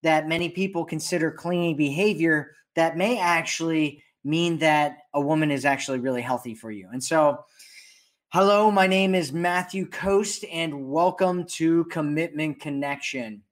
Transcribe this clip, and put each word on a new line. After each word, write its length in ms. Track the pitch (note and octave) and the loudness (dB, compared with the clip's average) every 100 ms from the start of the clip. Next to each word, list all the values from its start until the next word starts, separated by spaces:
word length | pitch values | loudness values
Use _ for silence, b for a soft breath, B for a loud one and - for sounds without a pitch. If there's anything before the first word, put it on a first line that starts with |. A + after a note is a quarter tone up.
that 260 | D#3+ D#3 D#3 | 4 2 2
many 220 | E3 F3 | -2 -2
people 340 | F3 F#3+ F3 | -2 -4 -2
consider 460 | D#3+ D#3+ D#3 F3+ D#3+ | -4 -6 -2 0 -2
clingy 420 | D3+ F3 F3+ E3+ | -2 -4 -2 0
behavior 800 | D3 D3 C#3+ G#3 F3 E3 D#3 C#3 b b - | 0 0 2 0 2 2 2 0 b b 0
that 220 | E3 D#3+ | 0 2
may 200 | G3 A#3+ | 0 0
actually 840 | F3 E3+ D#3+ - E3 D#3+ D3+ C#3+ b _ | 0 0 -2 -4 -2 0 0 -4 b _
mean 360 | C#3 D#3+ E3+ E3 | -2 0 0 2
that 400 | D#3+ D3+ D3 - - | 2 4 2 -4 -6
a 60 | C#3+ | -4
woman 300 | C#3+ D#3 D3+ | 0 2 2
is 140 | C#3 | 0
actually 340 | C#3 C3+ - C3 | 0 -2 -2 -4
really 220 | B2+ B2 | -2 -4
healthy 340 | B2 B2 B2 | -2 -6 -6
for 160 | A2 A2+ | -14 -12
you. 200 | G#2+ F#2 | -14 -10
And 100 | B2 | -8
so, 400 | C3 E3 D3+ C#3+ B B B B B B B B _ | 0 4 4 2 B B B B B B B B _
hello, 420 | G3 G3 G3+ G#3+ | 2 4 6 4
my 160 | G3+ F#3+ | 4 4
name 280 | F#3+ F#3+ | 4 2
is 180 | F#3 D3+ | 2 0
Matthew 540 | D3 F3 F3+ F3+ G3 F#3 | -2 0 -2 -2 -6 -6
Coast, 580 | - F#3+ G3 G#3 - G3+ | -6 0 2 0 -6 -8
and 380 | E3 E3 C#3+ C3+ | -6 -6 -6 -4
welcome 560 | D3 F3+ F3+ F#3 F3+ E3+ | 0 0 2 0 0 -6
to 400 | - E3 E3 E3 | -2 2 2 0
Commitment 720 | E3 D3 D3 E3+ D3+ D#3 C#3 | -2 -2 -2 -4 -4 -4 -4
Connection. 840 | D3+ C#3 C#3+ C#3+ - C3+ A2+ G#2 _ | -6 -4 -4 -6 -8 -8 -8 -12 _